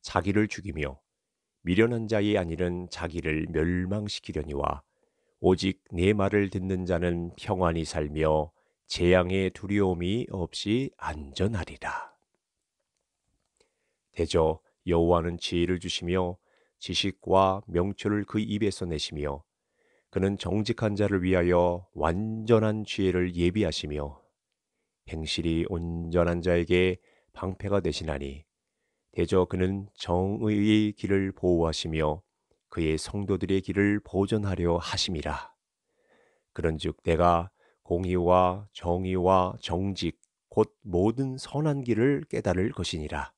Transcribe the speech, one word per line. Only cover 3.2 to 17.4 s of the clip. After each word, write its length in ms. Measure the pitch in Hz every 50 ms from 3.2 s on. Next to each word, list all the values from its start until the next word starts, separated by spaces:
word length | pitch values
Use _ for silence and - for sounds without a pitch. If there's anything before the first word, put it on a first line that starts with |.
| 80 80 78 78 82 82
멸망시키려니와 1300 | 82 78 78 85 90 90 92 90 98 107 104 104 - - _ - 85 80 71 - 71 69 71 - - 69 - _ _ _ _ _ _ _ _ _ _ _
오직 440 | - 92 95 90 - 98 95 _ _ _ -
내 220 | 87 87 98 107
말을 340 | 104 98 98 104 104 101 95
듣는 380 | - 101 92 95 95 92 92
자는 460 | 87 90 85 87 87 87 85 85 87 -
평안히 480 | - - - 98 92 92 85 82 85 80
살며 680 | - - 80 78 73 73 76 78 78 78 78 76 76 _ _ _ _ _ _ _
재앙의 640 | _ - - 90 87 90 92 90 90 95 95 95 92
두려움이 760 | - - - 95 101 104 101 95 90 85 87 90 101 117 131 -
없이 600 | - 98 85 82 - - - 101 107 123 135 - _
안전하리라. 1200 | _ - - 85 78 73 69 69 - 92 107 117 95 82 - - - - - - - - - _ _ _ _ _ _ _ _ _ _ _ _ _ _ _ _ _ _ _ _ _ _ _ _ _ _ _ _ _ _ _ _ _ _ _ _ _ _ _ _ _
대저 480 | - 85 80 - 87 80 80 80 - _ _ _ _ _
여호와는 500 | 90 85 85 85 85 87 85 82 87 85 85
지혜를 420 | - - - 87 85 85 92 87
주시며 580 | 90 90 - - 90 85 90 92 90 87 90 _ _ _ _ _ _ _ _ _
지식과 840 | - - 90 - - 98 92 _ - - 92 95